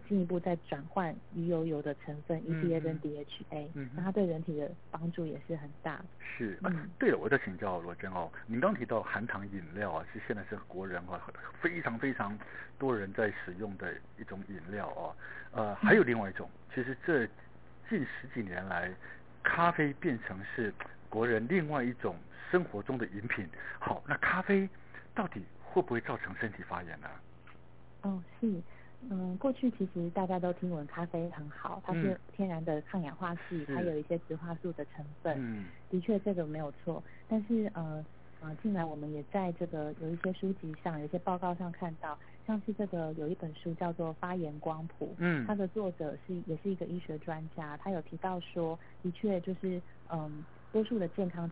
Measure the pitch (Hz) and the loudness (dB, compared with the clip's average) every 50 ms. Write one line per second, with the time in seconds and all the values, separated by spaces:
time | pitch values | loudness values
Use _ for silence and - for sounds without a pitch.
0 | - - 202 196 180 170 180 175 175 185 175 165 - - 156 139 147 160 - 196 | 2 4 4 4 4 4 2 2 4 2 2 2 0 -2 -4 -4 -4 -2 0 2
1 | 180 160 - - - - - 170 165 175 175 160 160 165 156 147 147 151 139 - | 2 2 -2 -4 -8 -6 -2 0 2 4 4 4 4 2 0 0 0 -2 -2 -2
2 | - - 151 147 147 - 170 160 - 160 160 160 170 170 165 160 156 160 156 147 | -6 -8 -8 -6 0 0 0 0 2 0 2 4 4 4 4 4 4 2 0 0
3 | - 151 147 147 143 - - - - - 151 151 147 170 165 143 139 123 127 160 | -2 -2 -2 -4 -6 -8 -8 -10 -8 -6 -4 -4 -4 -4 -4 -4 -4 -4 -2 0
4 | 175 190 190 214 196 175 160 160 165 - 156 147 143 - 170 - - - - 156 | 0 2 4 6 4 4 4 0 0 0 0 0 -2 -2 -4 -8 -8 -8 -6 -2
5 | 165 170 170 - 165 156 151 - - - 170 151 143 143 143 - - 160 147 - | -2 -2 0 0 -2 -2 -2 -6 -2 -2 -4 -2 -2 -8 -10 -4 -4 -4 -4 -4
6 | - - - - - - - - 123 104 90 - 185 190 - 160 147 - - - | -8 -12 -12 -10 -10 -8 -4 -2 -2 -2 -2 0 2 2 2 2 0 -6 0 6
7 | 269 233 127 - 156 214 143 131 - - 92 - 110 98 90 87 85 87 85 - | 6 6 8 6 6 6 6 6 4 0 -4 -2 0 0 0 0 -2 -4 -6 -6
8 | - 95 92 90 85 82 - - - 113 113 120 151 202 214 - 120 101 123 107 | -6 -4 -2 -2 -2 -2 -6 -10 -6 -2 2 4 6 6 4 4 0 2 2 2
9 | 95 - - 101 107 113 - 98 101 98 98 98 85 76 82 98 104 95 80 80 | 2 2 -2 -2 -2 -2 -2 -4 -4 -4 -6 -6 -6 -6 -4 -2 0 0 0 -2
10 | 85 - - 110 - - 117 104 92 - 107 98 - - 87 90 95 95 90 87 | -4 -4 -8 -8 -4 -2 -2 -2 -2 -6 -6 -8 -8 -8 -8 -6 -6 -4 -4 -4
11 | 87 90 92 87 - - - - - - - - - 165 175 170 147 127 117 117 | -4 -4 -6 -6 -6 -10 -12 -10 -12 -12 -6 0 0 0 2 2 0 -2 0 2
12 | - 135 123 - 113 101 104 107 - - - - - - - - 139 131 123 107 | 0 0 2 2 0 -2 -2 -6 -8 -10 -10 -10 -10 -12 -4 0 4 4 4 4
13 | 98 95 101 - 110 104 101 - - 92 87 90 110 101 95 - 95 87 - - | 2 0 2 2 2 4 2 -2 -6 -6 -4 -4 -4 -4 -4 -4 -4 -4 -4 -6
14 | - - - - 107 - 101 95 98 101 101 87 80 87 101 101 - - - 82 | -10 -14 -12 -12 -8 -8 -8 -8 -6 -8 -8 -8 -6 -4 -4 -2 -2 -2 -4 -4
15 | 82 - - - - - - - - - - - 107 104 101 - - 208 - 220 | -4 -4 -6 -6 -10 -10 -10 -10 -10 -4 0 2 2 2 2 6 10 10 12 12
16 | 156 123 117 113 104 95 90 - 95 - - - - - - 131 120 131 131 - | 10 8 6 2 2 -2 -2 -6 -8 -8 -10 -14 -14 -4 -2 -2 -2 -2 -4 -2
17 | - - 165 135 113 - - - - - - - - - - - - - 233 185 | 2 4 6 6 4 2 -2 -10 -16 -14 -14 -14 -14 -14 -14 -14 -4 0 0 0
18 | 131 - - - - 131 - 127 107 92 87 90 92 98 90 87 87 90 - - | 2 0 -4 -8 -8 -4 -4 -2 -2 -2 -2 -4 -2 0 0 0 0 -2 -4 -8
19 | - - - - - - - - - - - - 170 175 170 - 151 143 135 - | -10 -12 -12 -12 -12 -14 -12 2 2 4 6 8 6 6 8 6 4 4 4 2
20 | - 170 127 113 - - 98 95 101 - - - 117 104 - - - - - - | 2 2 2 2 -2 -6 -6 -6 -6 -4 0 0 0 0 0 -4 -8 -10 -10 -12
21 | - - - 110 113 120 117 110 113 120 190 190 156 147 151 139 120 123 120 - | -10 -2 2 4 6 6 6 4 4 4 4 4 4 4 2 2 2 2 0 2
22 | - 104 85 82 - - - - - - - 180 170 - - 101 101 - 131 123 | 0 0 0 -2 -10 -14 -14 -12 -2 4 4 4 4 4 -2 -4 -2 0 0 0
23 | 110 92 92 104 101 120 - - 95 80 - - - - - - - - - - | 0 -2 -2 -4 -2 -2 -2 -2 -2 -4 -6 -8 -8 -8 -6 -4 0 0 0 0
24 | - - 143 - - - 175 185 190 - 202 196 196 190 - - - - - - | 2 0 0 2 4 4 4 4 4 6 6 6 6 4 -2 -10 -14 -14 -14 -14
25 | - - - - 202 160 - 104 85 - - - - - - - 123 - 123 117 | -14 -4 0 0 0 0 -2 -6 -8 -8 -10 -12 -12 4 4 4 4 6 2 0
26 | - - 127 110 - - 92 - - 107 98 - 90 - 82 87 87 82 80 78 | 2 0 -2 -2 -2 -4 -2 -2 -2 -2 -2 -4 -6 -4 -4 -4 -4 -6 -8 -8
27 | - 73 73 - - - - - - - - - - - - - - - - - | -8 -10 -10 -10 -12 -14 -14 -16 -16 -16 -16 -16 -14 -14 -14 -14 -14 -16 -14 -2
28 | - 202 190 185 175 - - - 240 226 196 170 - - - - - - - - | 0 0 0 0 -4 -8 -4 0 2 2 2 2 -2 -6 -10 -12 -14 -14 -14 -10
29 | - 254 196 185 185 185 185 190 - 269 254 - 262 247 - - 196 185 - 175 | -6 -2 -2 0 0 0 0 2 2 2 2 4 4 2 4 4 0 0 2 0
30 | 170 170 170 196 185 180 185 180 180 180 175 175 185 180 175 156 147 147 - 170 | 0 2 2 2 2 4 2 2 4 2 2 2 0 0 0 0 -2 -4 -2 -2
31 | 175 170 - 165 170 170 - 160 151 147 - - - 165 - 190 - - 175 165 | -2 0 0 0 0 -2 -4 -6 -8 -8 -8 -6 -6 -6 -6 -4 -2 0 2 4
32 | 165 196 185 - - - - - 196 185 170 160 160 165 156 151 151 - - 190 | 4 4 2 0 -4 -10 -2 0 0 0 2 0 2 2 0 0 0 0 -2 0
33 | 165 143 165 - 190 170 175 165 - - 180 165 147 143 139 127 175 175 156 151 | 0 0 -2 -2 -2 -2 -2 -4 -4 -4 -2 -2 0 0 0 2 2 2 2 0
34 | 151 - 170 170 - - 160 156 165 170 170 165 - 180 160 - 147 - - - | 0 0 0 0 0 -2 -4 -4 -2 -4 -4 -2 -2 -4 -2 -4 -6 -6 -6 -8
35 | 147 147 147 - - 165 151 135 127 117 110 104 95 87 - - - - - 180 | -8 -8 -10 -2 0 2 2 2 0 0 -2 -2 -4 -6 -10 -12 -6 0 0 2
36 | 170 - 214 196 - 208 196 175 165 151 151 156 156 143 - - - 175 160 - | 4 4 4 4 4 2 2 2 0 0 -2 -2 -2 -4 -6 -4 -2 -2 -2 -2
37 | - - - - - - 226 220 208 214 233 220 214 202 - 170 165 156 156 156 | -4 -10 -12 -12 -2 2 2 2 4 4 4 4 4 2 0 -2 -2 -2 -2 -4
38 | 156 - - - - - - - 160 156 156 - - 220 202 180 165 160 151 147 | -6 -8 -10 -14 -14 -14 -14 -10 -8 -8 -8 0 2 2 4 4 2 0 0 -2
39 | 147 151 151 147 151 - - 202 190 180 165 - 175 170 170 156 151 151 151 - | -2 -2 -2 -4 -4 0 2 2 2 2 0 0 -2 -2 0 -2 -2 -2 -4 -4
40 | 160 160 170 170 - 185 185 - - 190 190 - - 160 156 - - 180 160 151 | -2 -2 -2 0 0 0 0 2 0 0 0 0 -2 -6 -6 -4 -2 -2 -2 -2
41 | 147 151 - 175 180 190 185 180 185 180 175 180 185 170 170 - 185 170 160 - | -2 -2 -2 0 2 2 2 2 2 0 0 0 -2 -4 -4 -4 -4 -4 -4 -4
42 | - 156 147 - - - - - - - 220 208 - - 202 - 208 190 - 170 | -4 -6 -6 -6 -8 -14 -16 -8 -2 0 0 0 0 -2 0 0 0 0 2 0
43 | 160 156 156 160 151 151 185 - 175 160 156 - - 170 165 - 185 170 170 - | 0 0 0 0 0 0 0 -2 -4 -6 -6 -4 -4 -4 -2 0 0 0 2 0
44 | 165 160 160 - - 180 185 185 165 151 147 151 - 165 156 156 165 165 - - | 0 -2 0 -2 -2 -2 0 0 0 -2 -4 -2 -2 -2 -2 -2 -4 -8 -4 -4
45 | 151 156 - - 170 175 165 143 117 104 214 202 196 185 - 214 202 185 170 - | -6 -4 0 2 4 6 6 4 4 2 2 2 2 0 2 0 0 0 0 0
46 | 160 147 - 151 - - 185 175 165 185 160 156 - 196 190 190 175 165 175 180 | -2 -2 -2 -4 -6 -4 -4 -4 -2 -2 -4 0 0 0 0 0 -2 -2 -2 -4
47 | - - 156 156 - 170 160 156 160 156 - - 156 147 147 151 - 196 190 165 | -4 -4 -6 -4 -4 -4 -4 -4 -6 -6 -6 -6 -6 -6 -8 -4 -2 0 0 0
48 | 156 - 165 160 - 185 185 175 - - - 175 165 160 165 165 - - - - | -2 -4 -6 -2 -2 -2 -2 -2 -4 -4 -2 0 0 0 -2 -4 -8 -14 -14 -4
49 | - 180 170 - - 208 196 175 175 190 185 - - 190 180 180 - - - - | -2 -2 -2 2 2 2 2 2 2 0 -2 0 0 0 0 -2 -4 -8 -14 -16
50 | - - 165 160 151 151 151 147 160 - - - - - - 220 220 - 240 214 | -8 -4 -4 -2 -2 -4 -6 -8 -10 -12 -14 -18 -16 2 2 2 4 4 2 2
51 | 180 165 - - 190 175 170 170 170 170 | 2 2 2 2 2 2 2 0 -2 -4